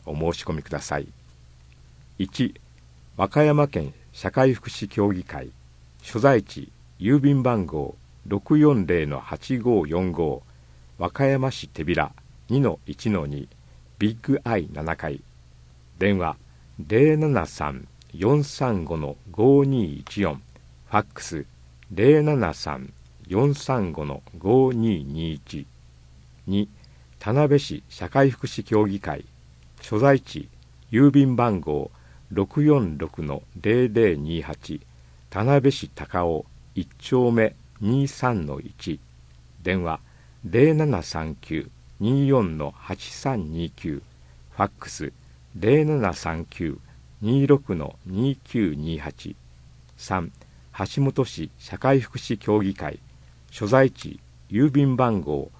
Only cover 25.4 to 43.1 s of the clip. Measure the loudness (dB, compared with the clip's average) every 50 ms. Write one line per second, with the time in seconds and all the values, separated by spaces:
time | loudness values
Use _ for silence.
25.4 | -12 -12 -12 -12 -14 -14 -18 -20 -20 -20 -20 -20 -20 -20 -20 -20 -20 -20 -20 -14
26.4 | -6 -4 -2 -2 -2 -4 -8 -16 -20 -20 -20 -20 -20 -20 -20 -10 -6 -2 0 2
27.4 | 4 4 4 2 2 -2 -8 -12 -12 -16 -14 -12 -10 -2 2 4 4 4 2 -2
28.4 | -8 -10 -8 -10 -4 0 2 2 2 2 -2 -4 -6 -8 -8 -8 -12 -16 -20 -20
29.4 | -20 -20 -20 -20 -20 -20 -20 -20 -10 -6 0 4 4 6 4 4 2 -4 -12 -12
30.4 | -12 -14 -18 -20 -20 -20 -20 -20 -8 -2 4 6 6 8 8 6 6 4 4 2
31.4 | 2 2 0 0 -2 -2 -4 -4 -4 -6 -12 -18 -20 -20 -20 -20 -18 -4 -2 -2
32.4 | -2 0 0 2 4 4 4 4 2 0 -4 -6 -8 -8 -8 -8 -6 -6 -6 -8
33.4 | -10 -14 -12 -4 0 2 2 4 2 2 4 4 4 4 2 0 -4 -4 -6 -6
34.4 | -6 -8 -12 -12 -12 -12 -12 -12 -12 -18 -20 -20 -20 -20 -20 -20 -20 -8 -4 -2
35.4 | 2 4 4 4 4 4 2 0 -4 -12 -12 -14 -10 -6 -2 -2 0 0 0 -2
36.4 | -6 -10 -16 -20 -20 -10 -8 -8 -8 -8 -12 -18 -6 -2 0 2 2 4 4 2
37.4 | 2 2 0 -6 -20 -20 -12 -6 -2 0 0 0 0 -2 -4 -2 -2 -2 -2 -2
38.4 | -4 -6 -8 -10 -12 -14 -16 -12 -8 -8 -8 -8 -10 -18 -20 -20 -20 -20 -20 -20
39.4 | -20 -20 -20 -8 -4 -2 -2 -2 -2 -4 -6 -8 -10 -16 -20 -20 -20 -20 -20 -16
40.4 | -8 -2 2 4 4 4 4 2 2 0 0 -2 -4 -6 -6 -6 -6 -6 -8 -10
41.4 | -10 -8 -6 -6 -6 -8 -14 -20 -20 -20 -8 -4 -2 0 2 2 2 4 4 4
42.4 | 2 0 -2 -4 -6 -8 -8 -10 -10 -10 -10 -10 -10 -14